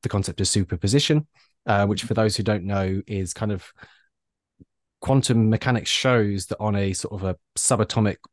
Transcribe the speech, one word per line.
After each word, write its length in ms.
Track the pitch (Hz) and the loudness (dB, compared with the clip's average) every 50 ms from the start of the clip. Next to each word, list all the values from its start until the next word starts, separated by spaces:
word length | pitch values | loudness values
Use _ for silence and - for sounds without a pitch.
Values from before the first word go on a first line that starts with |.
the 80 | - - | -4 0
concept 320 | - 101 95 - - - | 0 0 -2 -2 -2 -2
of 60 | 101 - | -2 0
superposition, 800 | - 107 95 - - 90 - 101 107 143 147 - 156 151 151 _ _ _ _ _ _ _ _ | 0 0 0 0 -4 -2 0 2 2 2 2 4 2 0 0 _ _ _ _ _ _ _ _
uh, 200 | - 107 101 101 | 0 2 2 4
which 180 | 101 107 101 - | 2 0 -2 -2
for 100 | - 110 | -4 0
those 220 | - 110 110 101 | 2 2 2 0
who 80 | - 101 | 0 -2
don't 220 | 110 107 104 87 | -2 -2 -2 -2
know 360 | 98 101 98 98 95 95 98 98 - | -4 -2 -2 -2 -2 -2 -4 -4 -4
is 260 | 110 98 95 90 - | -4 -4 -4 -6 -6
kind 200 | - 113 107 104 | -6 -4 -4 -4
of 180 | 92 - - _ _ - - _ _ _ _ _ _ _ _ _ _ _ _ _ _ - _ _ _ _ _ _ _ | -6 -8 -14 _ _ -20 -20 _ _ _ _ _ _ _ _ _ _ _ _ _ _ -20 _ _ _ _ _ _ _
quantum 500 | - - 135 135 123 - 123 117 110 110 | -2 2 2 2 4 4 2 4 4 4
mechanics 420 | 110 110 - 127 123 113 - - | 2 2 0 0 0 0 -2 -2
shows 560 | - - - 131 127 120 107 101 101 98 92 - | -4 0 2 2 4 4 2 2 0 -4 -4 -6
that 120 | - - | -6 -4
on 160 | 107 107 101 | -2 -2 0
a 160 | 101 98 98 | 0 0 0
sort 220 | 92 - - - - | -2 -4 -6 -8 -8
of 100 | 95 98 | -6 -4
a 140 | 95 90 - _ _ _ | -4 -6 -6 _ _ _
subatomic 600 | - - - 131 104 110 - - 120 107 101 87 - _ - | -4 0 0 2 2 0 0 2 0 0 0 0 -4 _ -20